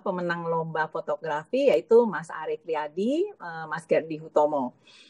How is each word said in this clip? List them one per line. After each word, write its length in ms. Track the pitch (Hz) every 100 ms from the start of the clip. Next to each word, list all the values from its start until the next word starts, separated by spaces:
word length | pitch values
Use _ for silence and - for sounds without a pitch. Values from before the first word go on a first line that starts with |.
pemenang 440 | 202 180 175 170 165
lomba 400 | 165 160 160 254
fotografi, 840 | 165 - 147 160 147 151 254 277
yaitu 360 | 151 - 226 226
Mas 240 | 156 165
Arief 320 | - 160 151
Riyadi, 640 | 170 156 151 156 220 302 415
eh, 380 | - 175 165 160
Mas 200 | 156 -
Gerdi 320 | 156 160 156
Hutomo. 600 | 160 156 151 147 127 - _ -